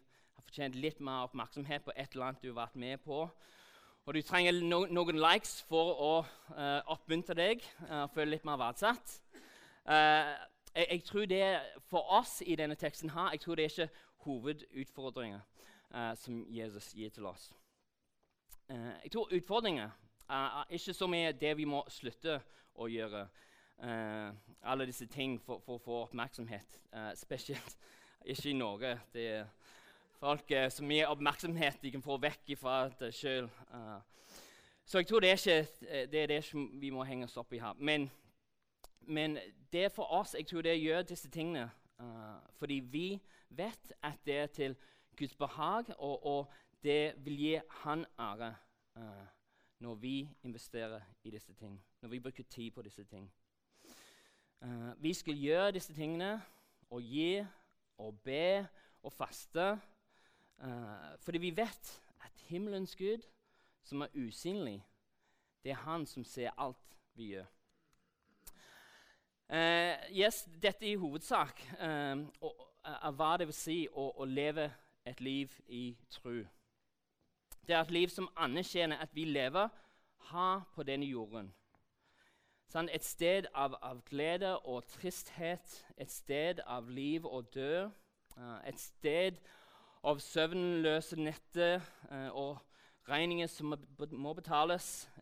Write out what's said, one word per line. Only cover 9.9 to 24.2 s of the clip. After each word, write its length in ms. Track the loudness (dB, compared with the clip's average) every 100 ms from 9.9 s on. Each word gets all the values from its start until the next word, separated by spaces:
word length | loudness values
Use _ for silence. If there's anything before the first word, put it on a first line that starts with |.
| 8 10 8 6 -2 -10 _ -6
jeg, 120 | 2 2
jeg 140 | 2 0
tror 200 | 0 2
det 140 | 4 4 2 -2 -12 -2
for 280 | -2 6 6
oss 220 | 6 -4
i 120 | 0 0
denne 200 | 2 0
teksten 360 | -2 -2 -6 -2
her, 160 | 0 -2
jeg 80 |
tror 120 | -2 0
det 80 | 2
er 80 |
ikke 300 | 2 -2 -2 -20 _ -6
hovedutfordringer, 1160 | -4 -2 -4 -6 -10 -10 -8 -8 -6 -6 -8 -14 _ -20 -20 _
eh, 180 | -4 -4 -4
som 220 | -6 -8 -6
Jesus 400 | -6 -6 -8 -14
gir 200 | -10 -10 -8
til 100 | -10
oss. 180 | -10 -16 -20 _ _ _ _ _ _ _ _ _ -20 _
Eh, 240 | -8 -8 -10
jeg 80 | -6
tror 200 | -4 2
utfordringer, 580 | 0 2 2 2 0 -2 -8 -20 _ -4
eh, 40 | 0 0 -2
er 40 | -4
ikke 240 | -6 -6
så 120 | 0 2
mye 260 | 4 2
det 240 | 2 2 2
vi 120 | 2
må 160 | 0 -2
slutte 520 | -8 -10 -6 -2 -2 -4 -20 -20 -8
å 120 | -4
gjøre. 360 | -2 -2 -4 -8 -14 -20 -20 _ _
Eh, 540 | -4 -2 -2 -4